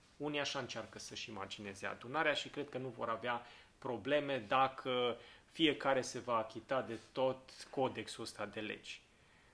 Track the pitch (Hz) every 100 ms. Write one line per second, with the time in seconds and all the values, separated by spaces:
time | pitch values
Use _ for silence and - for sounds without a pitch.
0 | - - 147 147 139 143 120 113 101 107
1 | - 110 - 104 98 - 101 98 104 -
2 | 120 147 156 139 - 160 139 127 131 120
3 | 117 113 120 120 - - - - 127 117
4 | 127 147 139 131 101 131 131 - 135 123
5 | 123 113 - - - - 156 135 185 143
6 | 117 127 107 113 110 117 - 135 107 110
7 | - - 131 127 - - - - 127 117
8 | 104 - 113 - 104 110 107 104 - -
9 | - - - - -